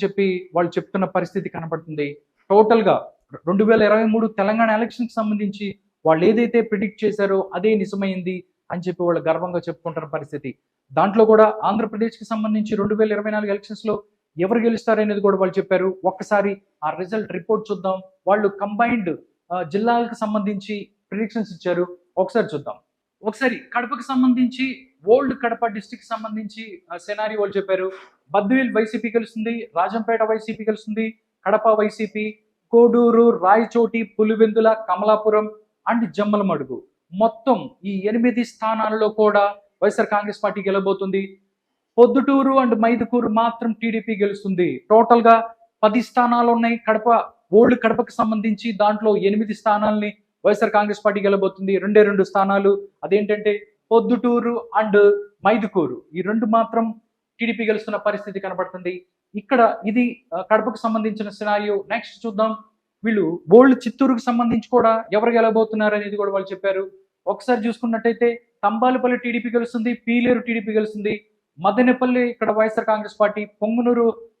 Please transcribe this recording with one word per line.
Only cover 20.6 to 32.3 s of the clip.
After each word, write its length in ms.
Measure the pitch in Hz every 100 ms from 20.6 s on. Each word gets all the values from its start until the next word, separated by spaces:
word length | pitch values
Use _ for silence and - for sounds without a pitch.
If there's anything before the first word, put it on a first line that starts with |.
| 214 208 - _ -
ప్రిడిక్షన్స్ 400 | 196 214 233 196
ఇచ్చారు, 460 | 170 180 175 180 - _ 180
ఒకసారి 300 | 185 233 170
చూద్దాం. 220 | 151 - - _ _ _ _
ఒకసారి 380 | 214 214 254 180 -
కడపకు 280 | 240 233 269
సంబంధించి, 840 | - 254 254 247 247 - 262 - _ _ 175
ఓల్డ్ 340 | 262 269 233
కడప 240 | 233 233 233
డిస్ట్రిక్ట్ 420 | 202 - 247 -
సంబంధించి, 720 | 220 220 214 202 220 220 180 -
ఆ, 40 | 175
సినారియో 420 | - 208 214 214
వాళ్ళు 180 | 202 196
చెప్పారు. 340 | 190 185 185 - - _ _
బద్వేల్ 440 | 190 196 262 240 214
వైసీపీ 340 | 220 240 233
గెలుస్తుంది, 600 | 226 220 220 220 233 - 165
రాజంపేట 460 | 196 226 226 226
వైసీపీ 400 | 220 220 220 220
గెలుస్తుంది, 540 | 214 208 214 214 220 - _ _ 190
కడప 200 | 214 226
వైసీపీ, 720 | 214 208 - 208 214 214